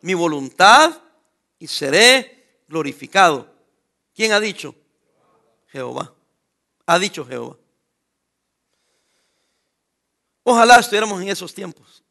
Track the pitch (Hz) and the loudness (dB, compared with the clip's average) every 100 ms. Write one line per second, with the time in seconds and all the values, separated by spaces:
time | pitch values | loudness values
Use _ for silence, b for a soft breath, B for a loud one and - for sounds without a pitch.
0 | 165 185 170 151 135 _ 190 247 320 330 | -6 -4 -4 -4 -10 _ 6 6 4 -2
1 | _ _ _ _ _ _ 165 - 139 156 | _ _ _ _ _ _ -14 -10 -2 2
2 | 233 262 - _ _ _ _ 160 147 127 | 4 2 -2 _ _ _ _ -8 -8 -10
3 | 131 196 180 143 - _ _ _ _ _ | -6 2 2 2 -8 _ _ _ _ _
4 | _ _ 220 208 214 180 147 - _ _ | _ _ -2 -2 -4 -10 -16 -20 _ _
5 | _ _ _ _ _ _ _ 139 127 127 | _ _ _ _ _ _ _ -14 -12 -10
6 | - _ _ _ _ _ _ _ - 170 | -14 _ _ _ _ _ _ _ -2 -2
7 | 208 - 127 127 120 - _ _ _ _ | -2 -8 -14 -14 -14 -18 _ _ _ _
8 | _ _ _ _ _ _ _ _ _ _ | _ _ _ _ _ _ _ _ _ _
9 | _ _ _ _ _ _ _ _ _ _ | _ _ _ _ _ _ _ _ _ _
10 | _ _ _ _ - 233 233 247 - 202 | _ _ _ _ 0 2 6 6 4 -4
11 | 220 196 190 196 180 - 190 - _ _ | -4 -6 -8 -10 -12 -16 -16 -18 _ _
12 | _ | _